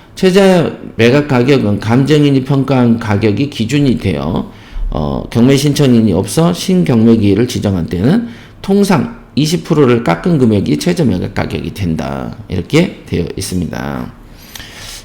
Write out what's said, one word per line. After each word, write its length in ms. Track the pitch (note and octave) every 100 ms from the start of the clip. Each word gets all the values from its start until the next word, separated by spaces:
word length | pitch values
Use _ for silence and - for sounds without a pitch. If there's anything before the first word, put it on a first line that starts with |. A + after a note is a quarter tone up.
| - -
최저 560 | F#3+ F3+ G3 F3+ C#3+ - - -
매각 320 | A2+ C#3 D3
가격은 500 | B2+ B2 C#3 A2 G#2
감정인이 640 | G#2 A#2+ C#3 D3+ D3 C3+
평가한 540 | B2+ C#3 C3 C3+ A#2+ A2+
가격이 500 | A2 G2+ G#2+ G2+ C#3
기준이 460 | - A2 C#3+ C#3+ A2+
되어, 520 | G2 D2+ C#2+ - - - - - -
어, 320 | - D2 C2 -
경매 260 | A2+ A#2+ C#3
신청인이 560 | D3 C3+ C#3+ A#2+ A2+
없어 400 | F2 F#2+ - E3
신경매 640 | F3 - F#3 E3 A#2+ A2+ A2+
기일을 300 | G2+ F#2+ B2
지정한 400 | - G#2 F#2 D#2+
때는 400 | F2 G#2+ G#3 A#3 - - -
통상 600 | - G3 G3 E3 - - - -
이십 280 | D3+ E3
프로를 380 | - D#3 C3+ A#2+
깎은 360 | A#2 E3+ - E3
금액이 400 | A#2+ G#2 - D3
최저 260 | F3 F3
매각 280 | D#3 F2+ G2
가격이 400 | - E2 - -
된다. 600 | - F#2 D#2+ C2+ C#2 A#1+ - -
이렇게 540 | F#2 - D3 F3 - -
되어 180 | F#2+ E2+ -
있습니다. 840 | F#2 F#2 E2+ A#1 C2+ C2+ B1 - - - - - - - - -